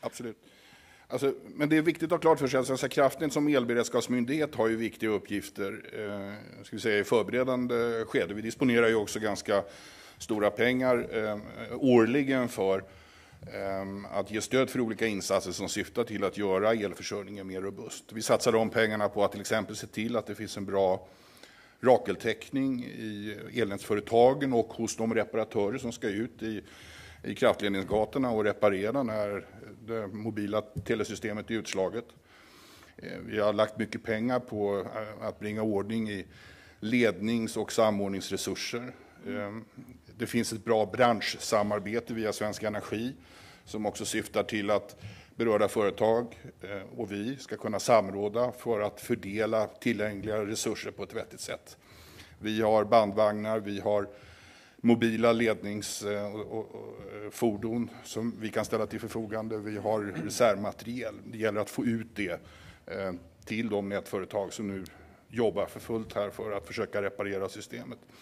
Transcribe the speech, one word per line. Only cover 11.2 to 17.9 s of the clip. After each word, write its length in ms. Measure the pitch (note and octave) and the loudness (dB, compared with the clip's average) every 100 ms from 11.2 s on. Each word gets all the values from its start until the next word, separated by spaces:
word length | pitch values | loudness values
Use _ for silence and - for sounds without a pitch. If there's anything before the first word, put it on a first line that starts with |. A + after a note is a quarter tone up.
| G#2+ G#2 A2 A2 A2 B2 | -2 -4 -8 -12 -10 2
årligen 720 | C3+ A#2+ A2+ C#3 C3+ C3 A#2+ | 8 10 10 6 4 2 0
för, 360 | - G2 F#2+ F#2+ - - - - - - | 2 2 2 -2 -16 -20 -20 -20 -20 -12
eh, 720 | G#2 G2 G2 G2 G2 G2+ G2+ | -8 -4 -4 -6 -8 -6 -4
att 120 | F#2+ | -4
ge 100 | G#2+ | -4
stöd 300 | - B2+ B2+ | 0 2 2
för 100 | B2+ | 0
olika 260 | A2+ G2+ A2+ | -2 0 0
insatser 460 | G2 - F#2+ F#2 | 0 0 0 0
som 160 | F2 F#2 | -4 -4
syftar 360 | G#2 F#2 - | -4 -4 -4
till 200 | A#2 G2+ | -4 -2
att 140 | F#2+ G2+ | -2 0
göra 340 | G2+ F#2 G#2+ | 0 4 4
elförsörjningen 720 | A#2 G2+ F2 F#2+ G2+ G2 G2+ F#2+ | 2 0 -6 -8 -8 -8 -10 -8
mer 140 | F#2 | -6
robust. 440 | G2 G2 A#2 | -8 -8 -12